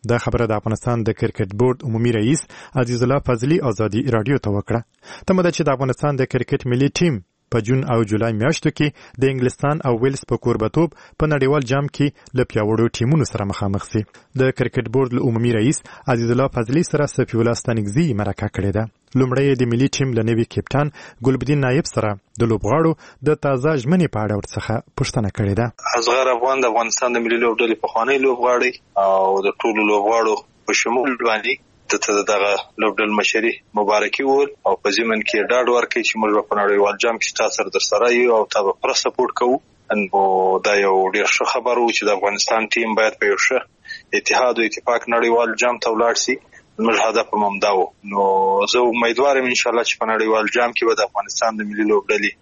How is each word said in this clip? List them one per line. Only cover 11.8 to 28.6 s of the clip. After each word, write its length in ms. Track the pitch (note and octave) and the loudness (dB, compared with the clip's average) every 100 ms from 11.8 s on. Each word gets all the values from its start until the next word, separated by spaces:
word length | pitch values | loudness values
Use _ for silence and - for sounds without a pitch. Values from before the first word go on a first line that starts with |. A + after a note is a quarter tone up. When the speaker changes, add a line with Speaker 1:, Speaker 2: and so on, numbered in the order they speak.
| C#3+ - | -2 -2
Speaker 1:
کې 120 | C#3+ - - B2 | -2 -2 -8 -4
له 60 | B2 | -2
پیاوړو 420 | A2+ G#2+ A2 A#2 - | 0 0 2 0 0
ټیمونو 300 | A#2 D#3+ A#2+ | 0 2 0
سره 180 | A2+ G2 | -4 -6
مخامخ 320 | G2 G2+ G2 - | -4 -4 -4 -4
سي. 100 | A2 G2+ - _ B2+ | -6 -6 -12 _ 0
د 20 | C3 - | 0 0
کرکټ 300 | A#2+ - A2+ | -2 -2 -2
بورډ 160 | A#2+ C3 B2 | -2 0 0
له 40 | B2+ | 0
عمومي 240 | A2+ A#2+ A2+ | 0 0 2
رئیس 200 | A2+ D#3 - - - | 2 0 -6 -14 -2
عزیز 180 | A#2+ A#2 | 0 2
الله 160 | A#2+ C3+ - | 0 0 -2
فضلي 280 | A2 C#3 | -2 0
سره 220 | F3+ D3 D3 | 0 -2 -2
صفي 240 | - B2 A2+ | -2 -2 0
الله 220 | A#2 A#2 | 0 0
ستانکزي 460 | - A2+ G2+ G#2+ E3+ G#2 | -2 -2 -2 0 0 0
مرکه 260 | G2+ F#2+ G2+ - | -4 -4 -4 -2
کړې 160 | G2 G2 | -2 -2
ده. 60 | A2 _ _ B2+ | -4 _ _ 0
لومړی 240 | B2+ B2+ C#3 | 0 2 2
یې 80 | C3 | 2
د 100 | B2 | 2
ملي 160 | A#2 C3+ - | 2 0 0
ټیم 140 | C3+ A2+ | -2 0
له 60 | A2 | 0
نوي 160 | A2+ A2+ | 0 0
کپټان 380 | - - C3 D3 - - - A#2+ | -4 -2 -2 -2 -6 -20 -4 -2
ګلبدین 380 | C3 A#2+ D3 C3 | 0 0 0 2
نایب 220 | C3 F3 | 0 -2
سره 180 | - G#2+ G2+ _ - | -2 -2 -4 _ -2
د 120 | A#2 | 0
لوبغاړو 400 | G#2+ G2+ C#3 E3 D#3 - - C3 | 0 0 2 2 -2 -8 -6 -2
د 120 | D3+ C#3+ | 0 0
تازه 260 | C3 C#3+ D#3 | 0 0 -2
ژمنې 240 | A#2+ F#3 D#3 | 0 2 2
په 60 | G#2+ | 0
اړه 120 | G#2+ G2+ | -2 -2
ورڅخه 360 | - - - A2+ - - | -4 -10 -4 -6 -6 -6
پوښتنه 320 | C3 - G#2 - | -4 -2 -4 -2
کړې 160 | G2+ G2 | 0 0
ده. 60 | A#2 - - A#2+ | -2 -4 -4 -2
Speaker 2:
اصغر 280 | A#2 B2 C3 | 0 2 2
افغان 240 | A#2+ B2+ C3+ B2+ | 0 0 0 0
د 0 | |
افغانستان 440 | A2+ A2+ - B2+ A#2+ | 0 -2 -2 -2 -2
د 80 | A#2 | 0
ملي 140 | A#2 | 0
لوبډلې 320 | A#2+ A2+ A#2 A2 | 0 0 0 0
پخوانی 340 | - A2+ A#2 C#3 C3+ | -2 -2 0 2 2
لوبغاړی 460 | B2 B2 B2 | 2 2 2